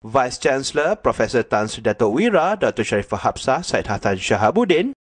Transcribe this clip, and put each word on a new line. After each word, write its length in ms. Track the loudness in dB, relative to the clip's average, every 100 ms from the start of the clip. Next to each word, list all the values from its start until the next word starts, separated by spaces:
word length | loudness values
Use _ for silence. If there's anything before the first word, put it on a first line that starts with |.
Vice 340 | 0 0 0 0
Chancellor 580 | 0 0 -2 -2 0 0
Professor 460 | -2 0 0 0
Tan 260 | 2 0 -2
Sri 140 | -2
Dato' 320 | -4 2 2
Wira, 440 | 2 2 2 2 0
Doctor 260 | -2 0
Sharifah 340 | -2 -2 -2 -2
Hafsah, 480 | -2 -2 -2 -2 -2
Syed 220 | -4 -2
Hasan 300 | -4 -2 -4
Shahabuddin 760 | -2 2 2 2 2 2 0 -6